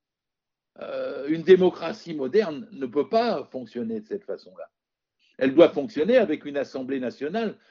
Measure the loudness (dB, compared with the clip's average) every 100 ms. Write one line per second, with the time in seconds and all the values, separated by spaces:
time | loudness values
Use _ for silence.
0 | _ _ _ _ _ _ _ -16 -12 -8
1 | -8 -8 -4 0 6 8 6 0 -6 -10
2 | -10 -6 0 0 0 -4 -12 -10 -4 -2
3 | 0 0 0 -2 -6 -12 -10 -8 -6 -8
4 | -8 -10 -8 -12 -14 -20 -20 _ _ _
5 | _ _ _ -4 2 6 6 6 -4 -2
6 | 2 2 2 -2 -6 -6 -6 -8 -6 -4
7 | -6 -6 -6 -4 -6 -8 _